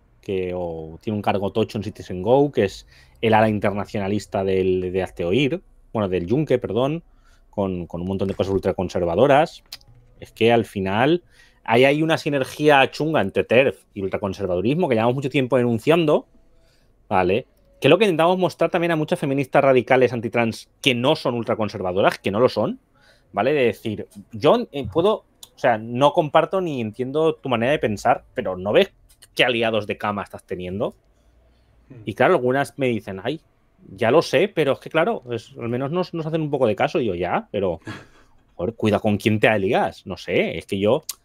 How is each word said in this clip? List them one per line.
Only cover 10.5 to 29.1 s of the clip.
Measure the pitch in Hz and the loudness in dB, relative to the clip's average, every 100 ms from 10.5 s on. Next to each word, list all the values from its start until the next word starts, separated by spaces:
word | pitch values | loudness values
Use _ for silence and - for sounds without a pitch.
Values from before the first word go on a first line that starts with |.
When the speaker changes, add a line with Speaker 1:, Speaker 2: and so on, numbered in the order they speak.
Speaker 1:
al | 117 104 | 4 0
final | 101 95 104 139 175 _ _ - _ | -4 -4 0 0 0 _ _ -20 _
ahí | - 117 135 | 0 4 4
hay | 147 | 2
una | 160 156 | 0 -2
sinergia | 156 143 127 - 151 139 127 | -2 -4 -4 0 4 4 4
chunga | - 151 143 | 0 -2 0
entre | 98 98 | 0 0
terf | - 117 135 - _ | 2 4 2 0 _
y | 104 | -8
ultraconservadurismo | 95 90 101 92 95 90 104 156 160 | -6 -4 -6 -4 -4 -2 0 0 0
que | 110 | 2
llevamos | 120 131 | 2 0
mucho | 131 | -2
tiempo | 143 127 127 | -2 0 2
denunciando, | 120 113 - 170 151 190 - _ _ _ _ _ _ _ - | 2 0 2 4 4 0 -2 _ _ _ _ _ _ _ -2
¿vale? | 98 90 107 - _ _ - | 0 2 0 -4 _ _ 0
Que | 131 | 4
es | |
lo | 175 | 4
que | 214 | 4
intentamos | 156 170 185 | 2 2 2
mostrar | 175 - 170 | 0 -2 -2
también | 180 170 | 0 0
a | 160 | 0
muchas | 151 180 | -2 -2
feministas | 147 139 135 - | -2 -2 0 2
radicales | 139 127 113 131 123 | 4 4 4 4 4
antitrans | 123 110 120 113 - - _ | 0 -4 -2 -2 -4 -14 _
que | 139 | 0
no | 120 131 156 | 2 0 0
son | 143 | -2
ultraconservadoras, | 120 113 107 104 104 92 92 151 - | -4 -4 -4 -4 -4 -4 0 0 0
que | 107 | -4
no | 101 | 2
lo | 123 | 2
son, | 107 135 262 _ _ _ _ _ | 2 -4 -6 _ _ _ _ _
¿vale? | 98 123 | -4 0
De | 151 117 | 2 0
decir, | - 113 104 98 104 - | -2 -8 -8 -10 -18 -18
yo, | 104 139 240 226 | 0 2 2 0
eh, | 143 117 | -8 -6
puedo, | 156 196 220 _ - - _ | 0 0 0 _ -20 -20 _
o | |
sea, | 131 110 | 0 0
no | 113 120 143 | -2 2 2
comparto | - 156 165 160 190 | 2 0 2 0 -2
ni | 175 135 | -4 -4
entiendo | 110 104 127 147 160 | -4 -4 -4 0 0
tu | 156 - | -2 -2
manera | 117 120 | 0 0
de | 151 | 0
pensar, | 120 101 117 139 _ - | -2 -2 0 0 _ -8
pero | 98 92 | -6 -4
¿no | 95 | 0
ves | 147 - _ _ | 2 2 _ _